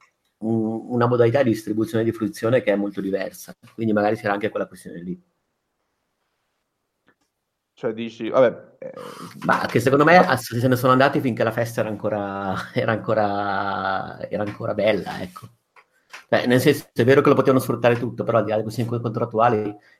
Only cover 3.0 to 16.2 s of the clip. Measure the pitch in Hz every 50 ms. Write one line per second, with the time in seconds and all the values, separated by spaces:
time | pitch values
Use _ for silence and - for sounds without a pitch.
3 | 95 95 95 95 92 90 - - - - - _ _ - _ - 113 110 104 104
4 | 104 104 113 110 - 104 101 104 107 104 - 104 98 - - 90 - - - 170
5 | 175 180 180 180 _ _ _ _ _ _ _ _ _ _ _ _ _ _ _ _
6 | _ _ _ _ _ _ _ _ _ _ _ _ _ _ _ _ _ _ _ _
7 | _ _ _ _ _ _ _ _ _ _ _ _ _ _ _ - - 120 110 110
8 | 117 113 110 - 113 110 - 131 131 113 - - - - _ - - - - -
9 | - - - - - - - - - 85 85 - - - - 131 117 131 131 143
10 | 147 156 170 185 185 180 131 120 - - 117 120 120 131 127 113 120 131 127 127
11 | 131 143 143 156 131 131 110 113 117 113 110 123 120 117 - - 110 110 107 98
12 | - 104 107 104 101 98 98 98 98 98 92 90 - - - 127 120 113 113 104
13 | - - 110 110 104 101 101 101 101 101 98 98 101 98 98 98 95 95 95 92
14 | 85 - - - - - - 98 104 104 104 - 113 110 104 104 98 110 104 95
15 | - - - - 92 90 - - - - _ _ _ _ _ - _ _ _ _
16 | _ _ - -